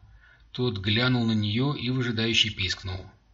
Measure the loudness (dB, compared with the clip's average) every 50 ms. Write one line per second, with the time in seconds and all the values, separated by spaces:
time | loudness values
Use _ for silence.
0 | -20 -20 -20 -20 -20 -20 -20 -20 -20 -12 -6 -2 -2 -2 -2 -2 0 0 2 2
1 | 4 4 4 4 2 2 2 2 2 2 2 2 0 0 0 -2 -2 -2 0 0
2 | 0 0 0 0 0 2 2 2 2 0 -2 -4 -4 -6 -6 -6 -8 -8 -8 -8
3 | -10 -14 -20 -20 _ _